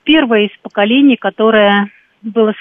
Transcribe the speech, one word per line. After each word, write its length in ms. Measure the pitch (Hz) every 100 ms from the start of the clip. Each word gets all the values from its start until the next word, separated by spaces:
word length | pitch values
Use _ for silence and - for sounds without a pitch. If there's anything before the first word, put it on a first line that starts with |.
первое 420 | - 311 262 226 208
из 120 | -
поколений, 540 | - - 208 254 277 240
которое 760 | 196 - 220 220 202 202 202 _ _ _
было 320 | 220 214 214 208